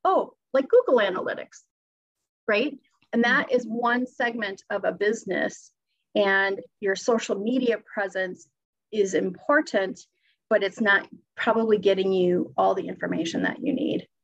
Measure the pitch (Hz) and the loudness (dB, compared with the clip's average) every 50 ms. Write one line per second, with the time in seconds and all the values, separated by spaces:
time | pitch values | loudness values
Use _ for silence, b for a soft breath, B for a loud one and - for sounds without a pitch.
0 | - 370 381 269 - - _ _ _ _ - 269 269 - 453 508 508 - 269 233 | 0 2 2 2 0 -2 _ _ _ _ -2 -2 0 6 4 4 6 6 4 4
1 | 202 190 180 - - - - - - _ - - _ _ _ _ _ _ _ _ | 4 2 -2 -4 -4 -6 -6 -8 -10 _ -18 -20 _ _ _ _ _ _ _ _
2 | _ _ _ _ _ _ _ _ - - 202 208 269 302 285 - _ _ _ _ | _ _ _ _ _ _ _ _ -4 -2 0 0 0 -2 -6 -10 _ _ _ _
3 | _ - - 233 240 240 262 285 - - 254 247 240 220 220 233 233 233 240 247 | _ -4 -2 0 2 2 2 0 0 2 0 -2 0 -2 -4 -2 0 0 0 0
4 | 247 247 _ - 247 240 226 240 208 196 196 - _ - 208 196 190 185 180 185 | -2 -6 _ -4 -4 -4 -2 -4 -6 -6 -8 -10 _ -6 -6 -4 -4 -6 -4 0
5 | 202 214 226 226 - 196 175 147 151 - - - - - _ _ _ _ _ _ | 0 0 0 -2 -4 -6 -4 -2 -2 -4 -6 -10 -20 -20 _ _ _ _ _ _
6 | _ _ - 214 202 196 196 196 196 196 196 196 - - _ - 208 196 190 185 | _ _ -2 0 2 2 2 2 2 0 -2 -6 -10 -18 _ -6 -2 -2 -2 -2
7 | - 254 233 220 - - 208 196 202 233 254 262 247 233 214 208 _ - - 220 | 0 0 0 0 0 -4 -6 -4 -2 -2 -2 0 0 0 -2 -2 _ -10 -8 -6
8 | 196 190 190 190 185 180 - - - _ _ _ _ _ _ _ _ - 214 220 | -6 -4 -4 -4 -4 -4 -6 -12 -18 _ _ _ _ _ _ _ _ -8 -2 0
9 | 196 190 190 - 190 190 180 - - - 294 311 311 - - 202 190 185 - - | 0 2 2 -2 -2 -2 -6 -8 -2 2 2 2 2 0 -2 -2 -2 -2 -6 -12
10 | - _ _ _ _ _ _ _ _ - 226 202 196 190 - - 220 202 196 - | -16 _ _ _ _ _ _ _ _ 0 0 2 2 0 -2 0 2 2 2 2
11 | - - - - _ _ _ - - 233 214 226 226 220 208 208 190 196 190 190 | 0 -6 -20 -20 _ _ _ -4 -2 0 2 2 4 2 2 4 4 2 2 4
12 | 190 190 190 185 180 175 180 180 - - - - 190 190 190 190 - 180 185 - | 2 0 2 2 2 2 2 0 -2 -4 -2 0 2 2 2 0 -4 -8 -8 -8
13 | 180 - 90 - - - - - - - - - - 92 87 - - - - - | -6 -4 -4 -4 -4 -4 -2 -2 -2 -2 -4 -4 -4 -2 -2 -2 -2 -2 -2 -4
14 | - _ _ _ | -6 _ _ _